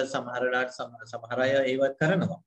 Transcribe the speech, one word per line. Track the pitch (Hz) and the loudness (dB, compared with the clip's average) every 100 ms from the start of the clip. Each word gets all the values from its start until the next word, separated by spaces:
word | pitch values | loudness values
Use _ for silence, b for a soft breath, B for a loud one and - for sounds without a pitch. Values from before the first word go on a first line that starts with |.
සමහර | 131 135 120 123 | 4 -2 -4 -2
වෙලාවට | 127 123 127 | 0 0 -2
සම-, | - 120 - 113 | -6 -12 -12 -14
සමහර | 120 113 123 | -14 -6 0
අය | 131 139 | 2 4
ඒව | 131 131 135 - | 2 2 2 2
කරනවා. | 156 185 - - | 2 2 0 -4